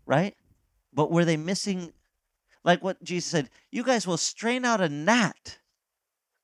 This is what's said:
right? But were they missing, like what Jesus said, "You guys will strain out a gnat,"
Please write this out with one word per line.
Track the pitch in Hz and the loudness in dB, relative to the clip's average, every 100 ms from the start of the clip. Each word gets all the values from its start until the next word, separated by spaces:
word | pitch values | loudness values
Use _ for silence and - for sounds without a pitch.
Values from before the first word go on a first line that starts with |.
right? | - 135 196 - _ _ _ _ _ | 0 0 0 -6 _ _ _ _ _
But | - 151 | -2 2
were | 165 | 2
they | 165 156 | 2 0
missing, | 160 190 208 185 170 - _ _ _ _ _ _ | -2 -4 -2 -4 -6 -16 _ _ _ _ _ _
like | 165 180 | 2 2
what | 190 - | 0 -6
Jesus | 170 175 - | -6 -6 -2
said, | 170 135 _ _ | -2 -2 _ _
"You | 220 | -6
guys | 247 240 180 | 0 0 0
will | 165 | -2
strain | - - 220 254 | -4 -4 -4 -2
out | 254 220 | 0 0
a | 175 | 0
gnat," | 147 165 240 185 - - - _ _ _ _ _ _ _ _ | 0 2 4 2 -2 -18 -20 _ _ _ _ _ _ _ _